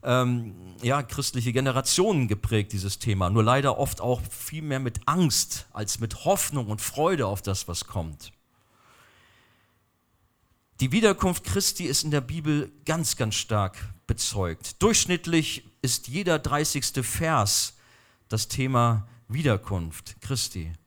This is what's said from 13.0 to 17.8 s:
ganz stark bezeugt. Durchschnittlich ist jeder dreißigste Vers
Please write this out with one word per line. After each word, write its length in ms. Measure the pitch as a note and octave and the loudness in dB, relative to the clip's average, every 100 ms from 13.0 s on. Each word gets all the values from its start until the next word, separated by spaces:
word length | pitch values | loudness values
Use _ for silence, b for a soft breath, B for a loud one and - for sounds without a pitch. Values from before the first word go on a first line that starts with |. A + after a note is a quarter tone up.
| D#3 | -2
ganz 220 | - A2 - | -2 -2 -2
stark 400 | - G#2+ F#2+ - - - - | 0 0 0 -4 -12 -12 -4
bezeugt. 720 | - - G#2 F2+ D#2+ - - | -2 -2 -2 -2 -4 -10 2
Durchschnittlich 840 | G3+ A3+ - F3 - E3+ D3+ - - _ | 4 4 2 0 2 2 2 -6 -12 _
ist 280 | B2+ - - | -2 -2 -4
jeder 320 | D3 F3+ D#3+ | -4 0 0
dreißigste 640 | - D3 D#3 C#3+ - - | 2 0 0 0 -2 -2
Vers 720 | B2 - E3 D3+ G2+ - - b | -2 -2 2 4 4 2 -2 b